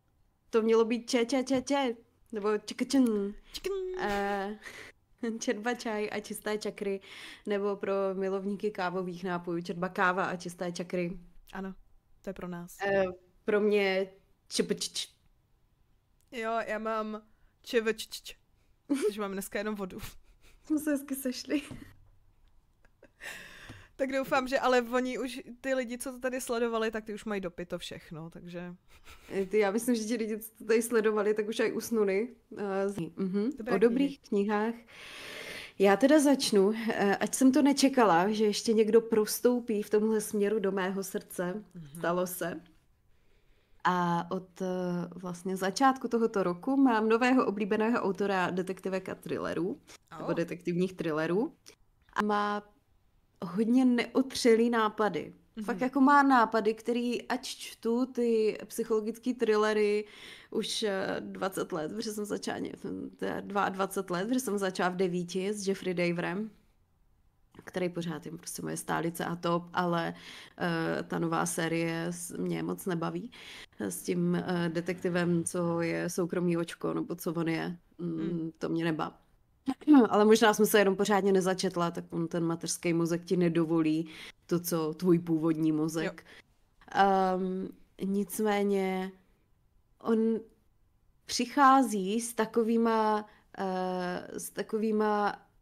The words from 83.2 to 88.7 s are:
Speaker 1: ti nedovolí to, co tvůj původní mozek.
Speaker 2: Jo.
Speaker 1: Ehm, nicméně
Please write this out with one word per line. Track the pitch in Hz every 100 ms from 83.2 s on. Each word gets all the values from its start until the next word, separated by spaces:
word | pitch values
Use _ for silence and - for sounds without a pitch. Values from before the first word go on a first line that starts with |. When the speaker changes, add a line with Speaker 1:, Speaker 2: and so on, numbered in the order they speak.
| 175
Speaker 1:
ti | 180
nedovolí | 175 165 160 165 156 156 165 - - - -
to, | 175
co | 175 165 156
tvůj | 165 180 170
původní | 170 160 165 156 160
mozek. | 151 160 160 170 - -
Speaker 2:
Jo. | - _ _ _ _ -
Speaker 1:
Ehm, | - 196 190 190 185 185 185 185 - _ -
nicméně | 196 196 196 - 214 202 202